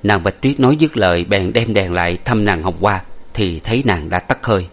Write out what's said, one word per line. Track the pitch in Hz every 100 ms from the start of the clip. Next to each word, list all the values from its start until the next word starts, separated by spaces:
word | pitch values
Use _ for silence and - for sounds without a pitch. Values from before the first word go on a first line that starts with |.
Nàng | 104 101
Bạch | 90 -
Tuyết | 131 139
nói | 131 151
dứt | 156 120
lời | 92 87 87
bèn | 98 90
đem | 117 113
đèn | 104 95
lại | 87 87 90 -
thăm | 113 104
nàng | 87
Hồng | 87 82
Hoa | 101 95 - - -
thì | - 98 82
thấy | - 117 120
nàng | 87 78
đã | 87
tắt | - 135 -
hơi. | 101 87